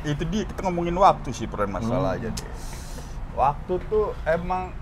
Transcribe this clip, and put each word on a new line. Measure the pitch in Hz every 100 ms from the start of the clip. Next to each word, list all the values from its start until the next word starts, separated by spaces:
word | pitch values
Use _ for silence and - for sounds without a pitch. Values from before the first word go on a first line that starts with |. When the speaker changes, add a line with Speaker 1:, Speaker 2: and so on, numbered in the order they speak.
Speaker 1:
Itu | 151 147 170
dia, | 208
kita | 190 -
ngomongin | 190 175 170 175
waktu | 190 147 -
sih, | 120 113
friend, | - 101
masalah | 95 110 92 95
Speaker 2:
Hmm. | 90
Speaker 1:
aja | 110
deh. | 110 - - - - - - - - -
Waktu | - 127 147 - 180 -
tuh | 214 208 - -
emang | 170 180 185 185 -